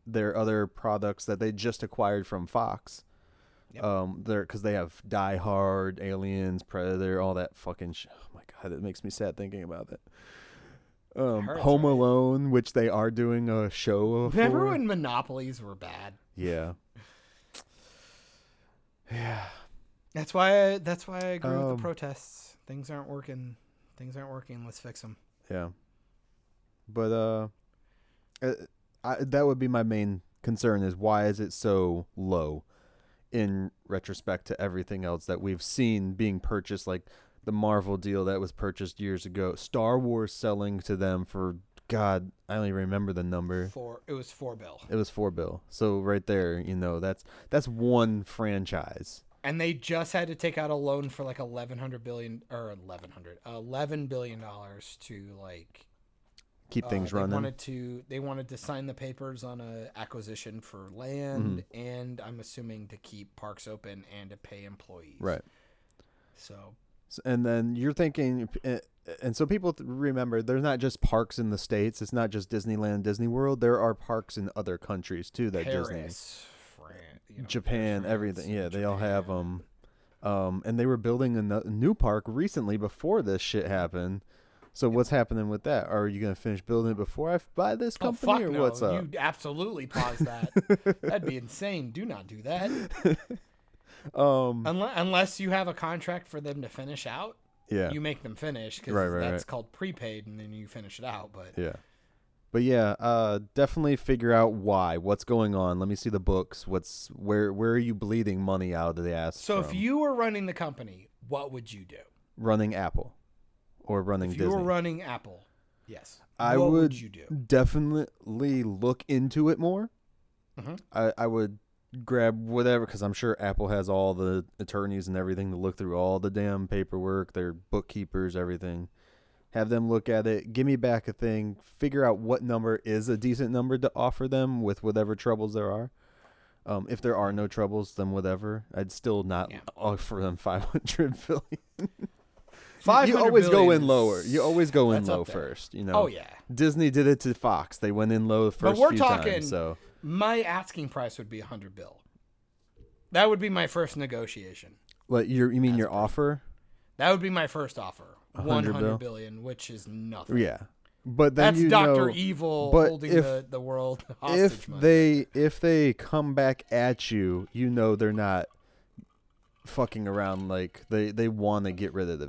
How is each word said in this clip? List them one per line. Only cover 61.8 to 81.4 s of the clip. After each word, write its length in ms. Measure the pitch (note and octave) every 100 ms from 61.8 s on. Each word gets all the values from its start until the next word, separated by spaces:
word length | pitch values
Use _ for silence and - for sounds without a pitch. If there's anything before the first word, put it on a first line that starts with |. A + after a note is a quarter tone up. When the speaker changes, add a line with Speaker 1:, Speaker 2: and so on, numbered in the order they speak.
| B2 B2 B2 B2
Speaker 2:
I'm 180 | A2 A#2
assuming 480 | G#2+ - A2+ A2 G2+
to 100 | G#2
keep 380 | - G#2 G2 -
parks 320 | G#2+ G2 -
open 360 | G#2+ G#2 G2 F#2+ G2+
and 120 | G2
to 60 | G2+
pay 260 | - G2+
employees. 540 | G2+ G2 - F2+ D2+ -
Speaker 1:
Right. 240 | F2+ E2+ - _ _ _ _ _ _ _ _ _
Speaker 2:
So 380 | - G2 G2 G#2+ _ _ -
Speaker 1:
S-, 80 | -
and 220 | C3 A#2+ A#2+
then 300 | A#2 A#2 A#2+
you're 180 | C3+
thinking, 560 | D3 E3 D3 C3 B2+ A2+ - C3
uh, 140 | A#2+ - _ - E2
and 160 | B2+ A2+
so 80 | D3
people 280 | G#3 F3+
th-, 140 | D3+ B2+
remember, 540 | B2+ C#3+ C3 A#2+ A2+
there's 220 | A2+ C3
not 160 | D3 C3
just 220 | C3 -
parks 360 | - A2+ A2+ -
in 140 | A2
the 80 | G#2
States. 420 | - G#2+ A2 -
It's 100 | G#2+
not 200 | A#2+ A2+
just 180 | G#2 F#2+
Disneyland, 540 | A2 G#2+ G#2+ G#2+ G#2
Disney 240 | G2+ G#2 A#2
World. 340 | B2 C#3 C3
There 180 | A#2+ A#2+
are 140 | A2+
parks 440 | G#2+ - A2+ - -
in 100 | G2 G#2+
other 240 | F#2+ F2
countries 500 | - G2 - F2 E2+
too 220 | - A#2
that 140 | F#2 E2+
Disney 320 | F2+ E2 E2+
Speaker 2:
Paris, 500 | D#2+ F2 - - - - - -
Fran-, 440 | D#2 F2+ E2 - _
you 120 | G#2+
know, 40 | B2
Speaker 1:
Japan, 540 | A#2+ - A#2 A2 G2+
Speaker 2:
France 100 | G2
Speaker 1:
everything. 340 | A2 G#2 F2+ D#2+
Speaker 2:
and 80 | G#2
Speaker 1:
Yeah, 140 | F2
they 140 | G2 G2+
all 120 | G2
have 280 | G#2 G2 F#2
Speaker 2:
Japan. 360 | F#2 F2 F2 - _ - _ _ _
Speaker 1:
'em. 40 | G2+
Um, 320 | G2+ F#2 F#2 -
and 140 | A#2
they 80 | B2
were 100 | B2
building 400 | A2+ B2 C3
a 60 | A#2